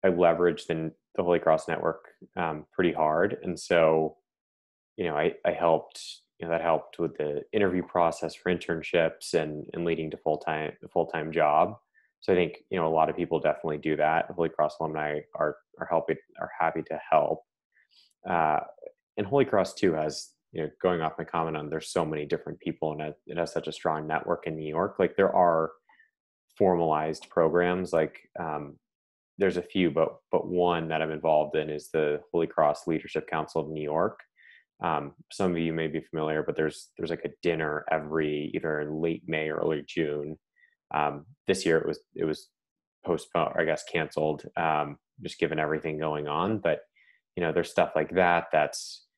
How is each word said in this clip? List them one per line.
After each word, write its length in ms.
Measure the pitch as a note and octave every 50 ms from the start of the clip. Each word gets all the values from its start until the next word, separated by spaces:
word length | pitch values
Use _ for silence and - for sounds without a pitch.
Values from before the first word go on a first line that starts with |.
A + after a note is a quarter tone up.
| -
I 60 | F#2+
leveraged 580 | F2+ E2+ F2+ E2+ E2+ E2 F2 F2 E2 - - -
the, 240 | E2+ D#2+ D#2+ D#2+ - _ _ _ _
the 80 | - F#2
Holy 140 | F2 F2 E2
Cross 300 | - D#2+ D#2+ D#2 - -
network, 420 | E2 - D#2+ E2 D#2+ - _ - _ _ - - _
um, 300 | F#2 F2 E2 D#2 D2+ D#2 _ _
pretty 180 | - F#2 F2
hard. 460 | D2 D#2 D#2 D#2 D#2 D#2+ F2 - F2 - -
And 140 | F#2 F2 D#2+
so, 600 | - - F#2+ E2+ E2 D#2+ D#2+ D#2+ D#2+ D#2 - _ _ _ _ _ _ _ _ _ _ _ _ _ _ _ _ -
you 80 | F#2+
know, 100 | E2+ D2+
I, 200 | D2 D#2 E2+ - - _
I 60 | -
helped, 520 | E2+ - E2+ E2+ D#2+ D#2 - - - - - - - - _ _ _ _
you 80 | E2+ E2
know, 40 |
that 100 | E2 E2
helped 360 | E2 E2+ E2 D#2 - - - -
with 180 | F2 D#2+ D#2+ -
the 260 | D2+ D2+ D2 D2 - - -
interview 300 | G#2+ G2+ F#2+ F2 F#2 E2+
process 500 | - - F2+ F2 E2 E2 - - E2 -
for 180 | - - F2+
internships 840 | F#2 E2+ - - F2 E2 D#2 - - F2 E2 D#2+ - - - - -
and, 300 | E2+ D#2 D2+ D2+ D2+ - - -
and 120 | E2+ E2+
leading 240 | E2+ E2 D#2 D#2+ D#2
to 80 | D2+ -
full-time, 540 | _ D#2+ D#2 D2 - - D#2+ D2+ D#2 D2+ - _
the 80 | - -
full-time 420 | _ F#2 D#2+ - - D#2+ D#2 D#2+
job. 440 | D#2 E2 D#2 D2+ D2 D#2 F2 F#2+ G#2+ - _ _ _ _ _ _ _ _
So 120 | - - G2
I 20 |
think, 280 | F2+ F2+ D#2 - - _ _
you 80 | - F#2
know, 80 | E2 D#2+
a 20 |
lot 200 | D#2+ D#2+ D#2+ D#2
of 60 | D#2
people 240 | - F2 D#2+ E2 D#2+
definitely 380 | - D2+ D2+ - - E2 D2+ D2
do 180 | C#2+ D#2 D#2 D2
that. 340 | D2+ D#2 D#2+ E2 - -
Holy 180 | - - E2+ D#2+
Cross 280 | - - D#2 D2+ - -
alumni 400 | D#2+ D#2+ D#2 D#2 D2+ D2+ D2+ D2+ D2 _ _
are, 220 | - D#2+ D2+ D2 - _ _ _ -
are 60 | -
helping, 320 | - F2 E2 - - D#2 - - _ _ -
are 100 | - - - -
happy 220 | E2+ E2 D#2+ E2
to 180 | D#2 - D#2 E2+ - -
help. 340 | - D#2 - D#2+ D#2+ - - _ _ _ _ _ _ _ _ _ _ _ _ _ _ _ _ F#2
Uh, 340 | F2+ E2+ D#2+ D#2 D2+ - - - - - - - - _ _ _ _
and 120 | - G#2 F#2+
Holy 180 | A2+ C#3+ C3
Cross 300 | C3+ - G2+ F#2 - -
too 180 | - - F#2+ E2
has, 380 | D#2 D2+ D#2 D2+ - - - _ _ _ _
you 120 | - E2+ D#2+
know, 60 | D2 - _
going 200 | - F#2 F2+ E2+
off 120 | D#2+ D#2 - -
my 60 | E2
comment 300 | - - E2+ E2 D#2+ D#2
on, 140 | D#2 D2+ D2+
there's 220 | D2 D#2+ - -
so 140 | - F#2 E2
many 200 | D#2 D#2 D2+ D2+
different 340 | D2 E2+ D#2+ - - D#2 -
people, 320 | - E2 D#2 - - D#2
and 100 | D#2 D2
it, 140 | D#2 D2+ D2+ _ _ -
it 100 | - E2+
has 140 | E2+ D#2+
such 160 | - E2 - -
a 40 |
strong 360 | D#2 - - F2 D#2 D#2 D2+ D2+
network 400 | D#2+ D#2 - - F2 E2+ - E2
in 80 | D#2+
New 120 | D#2+ D#2 D2+
York. 280 | D2+ D#2+ F2+ G#2+ - -
Like, 160 | G2 F2 -
there 180 | - G2 F#2 -
are 360 | F#2+ F2+ F2 E2 E2 D#2+ D#2+ - _ _ _ _ _ _ _ _ _ _ _ _ _ _ _ _ -
formalized 720 | G#2 F#2+ F#2 E2+ E2+ D#2+ D#2 D2+ D#2 D#2+ D#2+ - - -
programs, 640 | - - E2 D#2+ D2+ F2 F2+ F2+ F2+ F#2 F#2 F2 -
like, 260 | E2 D#2+ D#2 - - _ _ _ -
um, 380 | F2 D#2+ D#2 D2+ D2 C#2+ D2 - _ _ _ _ _ _ _ _ _ _ _ -
there's 180 | G2 F#2+ F2 F2
a 60 | F2
few, 260 | - - F#2+ F2+ E2+
but, 280 | C#2+ D#2+ D#2+ - - - _ _
but 160 | - F2 - -
one 400 | F2+ F2 F2 F2 F2 E2+ E2 D#2+
that 120 | D#2+ D#2+
I'm 80 | D#2+ D#2+
involved 460 | D#2 D#2 D2 E2 D#2 D2+ D2+ D2 -
in 160 | D2+ D2+ D#2
is 180 | D2+ D2+ - -
the 320 | _ D#2+ D2+ D2 D2 D2 - _
Holy 140 | - E2+ E2
Cross 400 | D#2+ - - D#2 D2+ D2 - -
Leadership 420 | - E2 D#2 - - - D#2+ D#2 -
Council 340 | - D#2+ D#2 - - E2
of 80 | D2+ D2
New 100 | D#2 D#2
York. 380 | D2+ D2 D2+ D#2+ F2 G#2+ - - - _ _ _ _ _ - _ _ _ _ _ -
Um, 300 | E2+ D#2+ D2 C#2+ C#2+ - _ - _
some 200 | - - G2 F#2
of 60 | F2 E2
you 160 | E2+ E2 D#2+
may 140 | D#2+ D#2+ D#2+
be 140 | D2 D#2+
familiar, 420 | - _ - D#2+ D#2 D#2 D#2 D#2 D2+
but 120 | D#2+ D2+
there's, 360 | C#2+ D#2+ D#2 D2 - - - _ -
there's, 120 | - D#2+
like, 160 | E2 D#2+ -
a 60 | - - _
dinner 420 | - F2 E2+ D#2+ D#2+ D#2 D2+ D2+ D#2 -
every, 600 | - D#2+ D2+ D2+ D#2 D#2+ D#2 D2+ D2+ D2 D2 D#2 -
either 280 | - D#2+ E2 D#2 D2+
in 200 | D2+ D2 D2+ D#2
late 220 | D#2+ E2+ E2 - -
May 240 | F2 D#2+ D#2 D#2 D#2
or 60 | D#2
early 280 | E2 E2 D#2+ D#2+ D2+ C#2+ -
June. 500 | - - D#2+ D2 D2 D2 D2 D2+ D#2 D#2 _ _ _ _ _ _ _ _ _ _ -
Um, 320 | D2 D2+ D2 C#2+ C#2+ D2 _ - _ _ -
this 180 | G2 F#2 -
year 140 | F2 E2 D#2+
it 80 | D#2+ E2+
was, 120 | D2+ - _ _ _
it 120 | - F2
was 260 | D#2 D2+ - - _ _ _ _ _ _ _ _ _ _ _ _
postponed, 500 | - - - - - _ E2+ D#2+ - -
or 60 | E2+
I 40 | E2
guess 180 | D#2+ D#2+ D2+ -
canceled, 640 | - - E2 D#2+ D2 - - D#2 D2+ D#2 D2 - - _
um, 440 | - E2 D#2+ D#2 D2+ D2+ D2 C#2+ - _ _ _ _ F#2
just 160 | F2+ - -
given 180 | - D#2 D#2 D#2
everything 400 | D#2 D2+ D#2 D#2 - E2 D#2 D2+
going 300 | D#2 D#2 D2+ D2+ D2 D2
on. 320 | D2 D#2 F2 G2 A2 G#2+
But, 220 | - E2+ D#2 - - _ _ _ _ _ _ _ _ _ _
you 60 | -
know, 100 | F2 E2
there's 200 | D#2 F2 E2+ -
stuff 220 | - - F2 - -
like 160 | D#2 D#2 D#2
that 380 | - F2+ F#2 F2 F2 E2+ E2 -
that's 560 | - D#2 D2 C#2+ - - - - - - _ _ _